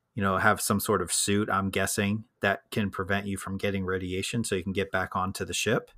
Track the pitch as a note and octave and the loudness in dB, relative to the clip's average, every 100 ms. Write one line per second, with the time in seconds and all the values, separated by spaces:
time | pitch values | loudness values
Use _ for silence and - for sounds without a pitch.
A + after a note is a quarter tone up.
0 | _ - G2 F#2 G#2+ G2 - G2+ - G2 | _ -2 2 4 4 4 2 0 2 2
1 | F2 - - G2+ G#2+ F#2+ G2 F#2+ F#2+ - | 2 0 2 2 2 0 0 0 0 0
2 | G2+ G#2+ - _ G2+ - - A#2 G2+ - | 0 0 -4 _ 0 0 -4 -4 -2 -2
3 | F#2+ G2 G2+ G2 - F#2+ G2+ G2 F#2 F#2 | -2 -2 -2 -6 -6 -4 -2 -2 -2 -2
4 | F#2 F#2 G2 A#2+ G#2+ F#2+ F#2+ F#2+ F#2+ F#2 | -2 -4 -2 -2 -2 -2 -2 -2 -2 -2
5 | F#2 F#2+ F#2 - F2+ F2 G#2 A#2+ - | -2 -2 -2 -4 -4 -2 0 0 -2